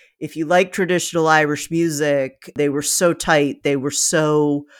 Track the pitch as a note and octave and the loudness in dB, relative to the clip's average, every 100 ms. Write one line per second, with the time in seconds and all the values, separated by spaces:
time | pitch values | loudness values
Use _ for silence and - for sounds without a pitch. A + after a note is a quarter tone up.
0 | _ _ D3 D3+ D#3 F3+ F#3+ - F3 F3 | _ _ -12 -8 0 2 2 -2 0 0
1 | - E3+ D#3+ D#3 D3+ D3 - E3 E3+ D3 | 0 0 4 4 2 -2 -4 -2 -2 0
2 | D3 C#3+ C3 - - - C#3+ C#3+ C#3+ - | 0 0 -2 -8 -12 -4 -2 -2 -4 0
3 | F3+ E3 - D#3 C#3+ C#3 C#3+ C#3 C#3 C#3 | 0 0 0 2 0 -2 -2 -2 -2 -2
4 | - D#3+ D#3 D3+ D3 D3 C#3+ - | 0 0 2 2 2 0 -6 -16